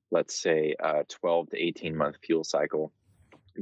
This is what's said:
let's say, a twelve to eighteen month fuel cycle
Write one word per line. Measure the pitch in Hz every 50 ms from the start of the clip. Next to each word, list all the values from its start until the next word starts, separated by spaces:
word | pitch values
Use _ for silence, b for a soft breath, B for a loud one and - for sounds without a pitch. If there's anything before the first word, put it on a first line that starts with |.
| b -
let's | - 82 80 - - -
say, | - 90 82 78 78 78 73 -
a | - 78 76 76 71
twelve | - - - - 87 85 85 82 -
to | -
eighteen | - 80 85 82 - - 82 80
month | 78 76 73 73 -
fuel | - - 82 80 80
cycle | - - 71 76 76 76 76 78 76 _ _ _ _ _ _ _ _ - - _ _ - -